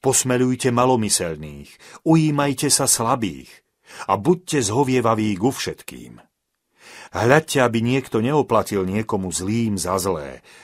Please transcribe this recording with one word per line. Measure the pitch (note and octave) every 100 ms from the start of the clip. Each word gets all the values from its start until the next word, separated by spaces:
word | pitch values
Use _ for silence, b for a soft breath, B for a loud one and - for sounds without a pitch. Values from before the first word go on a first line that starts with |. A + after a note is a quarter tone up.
posmeľujte | C3+ C3 C3 B2 B2+ B2+ C3 A#2+
malomyselných, | B2+ B2+ G#2 - F2 D#2 D#2 C#2+ C#2+ - - -
ujímajte | - D#3+ D#3 D3 C#3+ C#3 D3
sa | - C3+
slabých | - A#2 C3 G#2+ C#2 B1+ - _ _ B B B
a | F#2+
buďte | G#2 F3+ - D3+
zhovievaví | A2 A2 C3+ B2+ A#2 A2+ G#2+ G2
ku | A2+ C3
všetkým. | - D2+ - B1 A#1+ A#1 _ _ _ _ _ B B B B
Hľadte, | - A2 D3 D#3+ C#3+
aby | B2 A2+
niekto | A2+ C3+ C3 A2+
neoplatil | A2+ D3+ C3 A2+ G2 G2+
niekomu | F#2 G2+ A2 G#2 F#2
zlým | E2 F#2 A2+ A2+ G2+
za | E2+ F#2+
zlé, | F#2 E2+ C#2+ B1+ B B